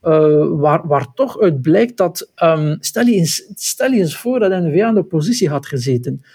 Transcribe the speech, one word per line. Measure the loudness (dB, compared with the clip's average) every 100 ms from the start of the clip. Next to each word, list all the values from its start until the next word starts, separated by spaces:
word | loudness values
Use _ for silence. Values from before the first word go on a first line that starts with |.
eh, | 0 2 4 4 2
waar, | 0 0 0 0
waar | -2 -2
toch | -4 -4 0
uit | 0 0
blijkt | 2 2 2 0
dat, | -2 -4 -12 0
ehm, | 0 2 0 -4
stel | -6 0 2
je |
eens, | 2 0 -2 -10 -10
stel | -8 -4 0
je | 0
eens | 0 -4
voor | -4 0
dat | 0
N-V | 0 0 0
A | 2
in |
de | 0
oppositie | 0 -2 -2 0 -2
had | -2 -6
gezeten. | -6 -2 -2 -4 -10 _